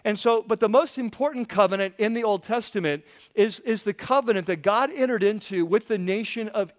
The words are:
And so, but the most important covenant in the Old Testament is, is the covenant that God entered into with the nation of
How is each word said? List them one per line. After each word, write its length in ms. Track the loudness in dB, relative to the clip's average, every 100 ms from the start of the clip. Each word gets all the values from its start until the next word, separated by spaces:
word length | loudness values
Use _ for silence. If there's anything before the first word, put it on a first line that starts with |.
And 160 | -4 0
so, 240 | 2 2 0
but 120 | 0
the 120 | 4
most 260 | 4 2 -4
important 540 | -8 -2 -2 -2 -4
covenant 460 | 2 2 2 -4 -2
in 160 | -2
the 100 | 0
Old 180 | 0 -2
Testament 640 | -2 -4 -2 -2 -2 -2 -6 -20 -8
is, 260 | 0 0 0
is 220 | -4 -2
the 100 | -4
covenant 540 | -6 0 0 2 0 0
that 160 | 0
God 280 | 2 2 0
entered 280 | 0 0 2
into 440 | 0 0 -4 -2 0
with 220 | 0 0
the 100 | -4
nation 500 | -2 -4 -4 -8 -6
of 240 | -4 -4